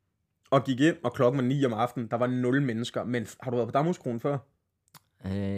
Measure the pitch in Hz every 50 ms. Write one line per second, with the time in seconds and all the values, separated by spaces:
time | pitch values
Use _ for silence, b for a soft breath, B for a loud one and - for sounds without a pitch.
0 | _ _ _ _ _ _ _ _ _ - 135 139 - 135 131 120 143 165 170 -
1 | - 120 - - 127 123 135 139 123 123 139 143 135 120 110 104 120 131 - 135
2 | 117 110 123 113 123 123 127 127 123 123 131 139 143 127 110 113 120 - - 120
3 | 87 107 123 120 107 - - - - 127 120 123 113 110 113 139 151 175 180 -
4 | - 135 117 117 - 143 143 135 - _ _ _ _ _ _ _ _ _ - -
5 | _ _ _ _ - 95 95 101 101 98 98